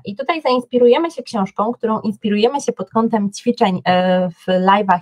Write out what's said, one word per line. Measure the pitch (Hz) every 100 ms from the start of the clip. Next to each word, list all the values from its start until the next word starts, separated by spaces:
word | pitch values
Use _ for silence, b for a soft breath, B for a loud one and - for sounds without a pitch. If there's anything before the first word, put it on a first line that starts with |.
| -
I | 196
tutaj | - 330
zainspirujemy | 269 254 240 247 240 269 330
się | 277
książką, | 247 220 190 - 214
którą | 240 214 220
inspirujemy | 220 208 214 208 226 285
się | -
pod | - 196
kątem | 226 226 226 202
ćwiczeń, | - 247 240 202 180 -
e, | 180 185 185 180
w | - -
live'ach | 185 185 208 196 180